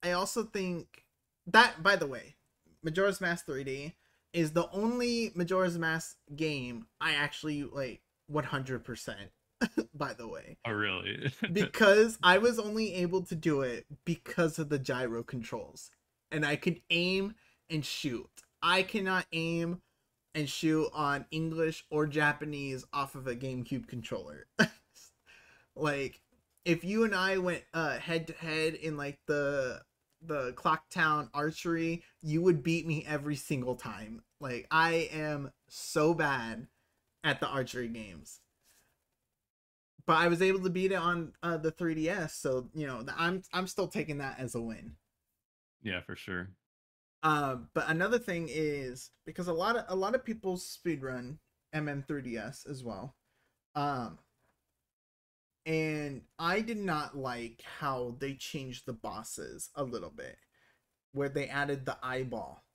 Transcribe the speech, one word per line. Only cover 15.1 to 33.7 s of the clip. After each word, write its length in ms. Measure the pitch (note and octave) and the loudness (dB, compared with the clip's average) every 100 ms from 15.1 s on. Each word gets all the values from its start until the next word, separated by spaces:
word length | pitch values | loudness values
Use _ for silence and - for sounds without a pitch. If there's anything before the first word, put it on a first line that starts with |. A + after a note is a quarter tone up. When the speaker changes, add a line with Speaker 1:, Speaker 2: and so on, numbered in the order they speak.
| A2+ | -2
Speaker 1:
controls. 680 | A#2 C3 A2+ A#2 F#2+ - - _ _ _ _ | -4 -8 -6 -8 -10 -14 -20 _ _ _ _
And 160 | D#3 D3+ | -2 0
I 120 | D3 | 2
could 240 | - E3 _ | 0 -2 _
aim 460 | E3+ F3 F#3 G3 A3 _ _ _ | 0 2 0 -2 -6 _ _ _
and 160 | D#3+ C#3+ | -4 -4
shoot. 580 | - C#3 A#2 - - - _ | -4 -4 -4 -8 -18 -20 _
I 200 | E3 F#3 | 2 4
cannot 420 | F#3 A3 F#3+ F#3 E3 | 2 0 0 0 0
aim 500 | E3 E3 E3+ E3+ F3 _ _ _ _ _ D#3 | -4 -2 0 -2 -4 _ _ _ _ _ -4
and 120 | D3 | -4
shoot 420 | - D#3+ D#3 D#3 | 0 2 4 2
on 320 | D3+ D3 C#3+ - | 0 0 0 -2
English 520 | D#3+ D#3+ D#3+ D#3+ D#3+ - | -2 -2 0 0 0 -4
or 160 | D3+ D3+ | 0 2
Japanese 800 | D3 D3 C#3+ D3+ D3 C#3 C3 - | 4 2 2 -4 -4 -4 -6 -6
off 220 | C#3 C3+ C#3 | -4 -4 -4
of 100 | C3 | -6
a 80 | A#2+ | -4
GameCube 520 | C3 B2+ A#2+ C3+ - | -4 -4 -4 -4 -4
controller. 600 | B2 A2+ A2 D2 D2+ - - | -10 -6 -6 -8 -14 -18 2
<laughs> 80 | A3 - _ - - _ _ - - - _ | 2 2 _ -20 -20 _ _ -20 -20 -20 _
Like, 480 | - D#3 C#3 C3+ - _ _ _ _ - | -2 0 0 -4 -8 _ _ _ _ 0
if 180 | E3 | 0
you 220 | E3+ G#3+ A3+ | 2 2 4
and 100 | G3 | 4
I 220 | F#3 F#3+ | 2 2
went, 260 | F3+ D#3+ - | 2 -2 -4
uh, 240 | E3 D#3+ B2 | -2 0 -2
head 300 | - E3 D#3+ | 0 -2 -2
to 60 | |
head 420 | D#3 E3 D#3 D#3+ D#3 | -8 -4 0 0 0
in, 220 | D#3+ D3+ | -4 -4
like, 240 | C#3+ C#3+ - | -6 -8 0
the, 560 | D3 C#3+ C#3+ B2+ A2+ - _ _ _ | 2 4 2 0 -4 -12 _ _ _
the 300 | E3 D3+ B2+ | -6 -4 -2
Clocktown 800 | - F3 D#3+ - F3+ D#3+ D3+ D3 | 0 2 2 0 2 4 4 0
archery, 680 | C#3+ D3+ D#3+ F3 E3 E3 E3+ - _ | 0 -2 -2 -2 0 0 -2 -8 _
you 200 | D#3 D3+ | 0 4
would 200 | F3+ E3 | 6 6
beat 240 | E3 E3 D#3+ | 4 2 2
me 200 | D#3 - | -2 0
every 300 | D3+ C#3+ D3 | -4 -2 -6
single 380 | - C#3+ B2 | -2 -2 -2